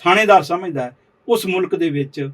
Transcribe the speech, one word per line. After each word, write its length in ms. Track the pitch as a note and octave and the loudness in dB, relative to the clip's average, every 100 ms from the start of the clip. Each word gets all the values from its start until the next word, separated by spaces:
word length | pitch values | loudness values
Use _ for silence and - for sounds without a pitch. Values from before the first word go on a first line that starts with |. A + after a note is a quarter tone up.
ਥਾਣੇਦਾਰ 400 | F3 F#3+ G#3+ F#3+ | 0 2 6 4
ਸਮਝਦਾ 400 | C#3+ F3 F#3 E3+ | 4 -4 -6 -6
ਹੈ, 120 | B2 - _ _ - | -8 -12 _ _ -2
ਉਸ 180 | A3+ F#3+ | -2 0
ਮੁਲਕ 300 | F#3 F3 F3+ | -2 -2 -2
ਦੇ 140 | E3 | -2
ਵਿੱਚ 400 | C#3+ C#3 - C#3 | -2 -6 -8 -10